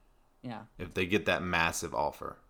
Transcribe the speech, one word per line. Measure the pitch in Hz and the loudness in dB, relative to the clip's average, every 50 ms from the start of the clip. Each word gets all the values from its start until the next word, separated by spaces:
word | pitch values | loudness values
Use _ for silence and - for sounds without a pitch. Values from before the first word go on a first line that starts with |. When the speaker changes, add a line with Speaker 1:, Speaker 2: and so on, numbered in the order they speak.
| _ _ _ _ _ _ _ _ - | _ _ _ _ _ _ _ _ -12
Speaker 1:
Yeah. | 127 113 104 107 - _ | -12 -10 -10 -12 -16 _
Speaker 2:
If | - - 85 - | -12 -12 -4 0
they | 95 95 | 0 2
get | 87 101 104 - | 4 4 2 4
that | 95 90 73 | 4 2 2
massive | 87 90 85 85 82 82 80 - - 80 - | 2 2 2 4 4 2 2 -2 -4 -4 -2
offer | 60 73 73 - - - - - - - | -2 -2 -2 -2 -6 -10 -12 -12 -14 -18